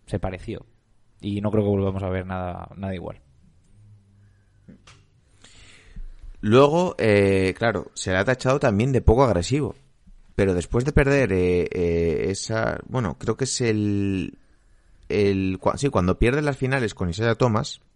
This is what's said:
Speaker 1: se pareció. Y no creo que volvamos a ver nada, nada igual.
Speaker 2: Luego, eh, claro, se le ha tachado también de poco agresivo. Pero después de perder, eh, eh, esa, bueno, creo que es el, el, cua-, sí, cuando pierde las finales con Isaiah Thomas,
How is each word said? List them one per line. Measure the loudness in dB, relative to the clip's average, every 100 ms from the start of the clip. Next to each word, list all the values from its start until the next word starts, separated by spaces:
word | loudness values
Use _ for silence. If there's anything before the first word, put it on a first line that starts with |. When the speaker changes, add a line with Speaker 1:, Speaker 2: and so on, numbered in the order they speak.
| -10
Speaker 1:
se | -8
pareció. | -6 -10 -10 -12 -14 _ _ _ _ _
Y | -8 -4
no | -2
creo | 0
que | 2
volvamos | 2 0 -2
a | -4
ver | -6 -6
nada, | -6 -8 -10 -14 -10
nada | -8
igual. | -8 -10 -14 -20 _ -20 _ _ -20 -20 -20 _ _ -20 _ _ _ -20 -20 -20 -20 _ _ _ _ -20 -20 -20 -20 -20 -16 -16 -16 -18 -6
Speaker 2:
Luego, | 4 6 6 4 -2 0
eh, | 2 4 4 2 0 0
claro, | -2 -2 -6
se | -10 -4
le | 0
ha |
tachado | 0 0 0 0
también | 2 2 2
de | 2
poco | 4 4
agresivo. | 4 2 0 -2 -4 -10 _ _ -20 -20 -8 0
Pero | 0
después | 0 0 -2 2
de |
perder, | 4 4 4 2
eh, | 2 2 2 0
eh, | -2 0 0 0 0 -2
esa, | -4 -4 -2 -2 -4 -6
bueno, | -4 -4 -4
creo | -4 -4
que |
es | -4 -2
el, | 0 0 0 0 0 -2 -4 -10 _ _ _ _ _ _ -4
el, | 0 2 2 0 -2
cua-, | -2 -2
sí, | -2
cuando | 0 2 2
pierde | 2 2
las | -2 -2
finales | -2 -2 -2
con | -4 -6
Isaiah | -2 0 2
Thomas, | 2 0 -4 -10 _